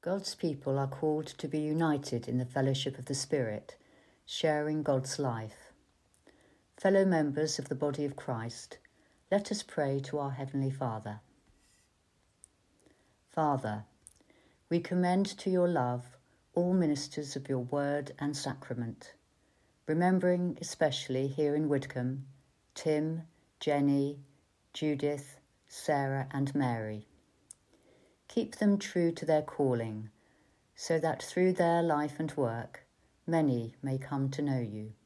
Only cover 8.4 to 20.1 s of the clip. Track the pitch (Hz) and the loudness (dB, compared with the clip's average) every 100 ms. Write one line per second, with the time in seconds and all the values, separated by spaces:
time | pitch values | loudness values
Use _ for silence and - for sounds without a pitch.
8.4 | 113 - - - _ _ _ _ _ 202 | -6 -10 -16 -20 _ _ _ _ _ 0
9.4 | 202 208 - - 139 139 135 147 139 135 | 0 -6 -6 -2 0 0 -2 -4 -4 -6
10.4 | 135 139 135 131 127 110 107 107 _ _ | -4 -2 -2 -2 -4 -4 -8 -12 _ _
11.4 | _ _ _ _ _ _ _ _ _ _ | _ _ _ _ _ _ _ _ _ _
12.4 | - _ _ _ _ _ _ _ _ - | -20 _ _ _ _ _ _ _ _ -2
13.4 | 156 139 110 107 104 _ - - _ _ | 2 2 -2 -6 -10 _ -20 -20 _ _
14.4 | _ _ _ 170 165 180 180 185 202 - | _ _ _ -2 0 0 2 2 0 -2
15.4 | - 185 175 165 123 123 123 - _ _ | 0 2 4 2 0 -2 -8 -20 _ _
16.4 | _ - 175 185 165 143 - - 143 143 | _ 0 2 4 4 0 -4 -8 -6 -8
17.4 | 139 135 123 143 143 147 143 - 143 143 | -2 -2 0 -2 0 -2 -4 -4 -4 -4
18.4 | - 131 - 120 113 113 - - _ _ | -6 -8 -8 -6 -6 -8 -16 -20 _ _
19.4 | _ _ _ _ - 156 180 | _ _ _ _ -2 2 4